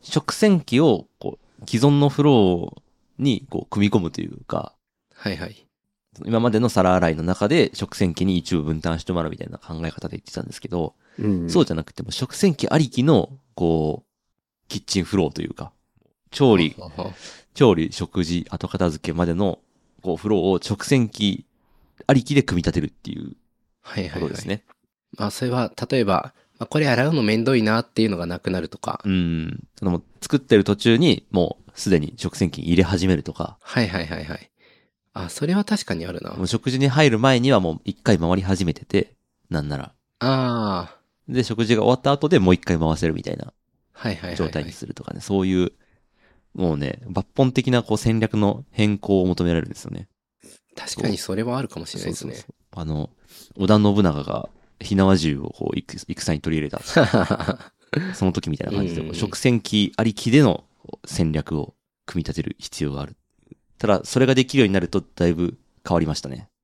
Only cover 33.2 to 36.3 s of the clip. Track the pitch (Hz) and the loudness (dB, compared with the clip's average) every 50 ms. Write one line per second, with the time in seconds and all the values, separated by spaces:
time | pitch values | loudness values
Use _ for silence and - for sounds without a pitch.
33.2 | 69 - 78 - 85 85 - _ _ - - 127 120 92 85 95 85 78 82 82 | 0 -8 -8 -8 -8 -10 -10 _ _ -4 -2 -2 -2 0 -2 -6 -6 -6 -8 -10
34.2 | 80 73 - - - _ _ _ _ _ _ _ _ _ _ _ _ _ _ - | -10 -10 -12 -12 -14 _ _ _ _ _ _ _ _ _ _ _ _ _ _ -14
35.2 | 92 85 - - 147 151 180 202 202 - 214 208 - - 92 82 82 90 90 82 | -12 -12 -8 -6 -2 0 0 0 0 0 -2 -4 -2 -4 -6 -6 -6 -8 -10 -10
36.2 | - - | -10 -10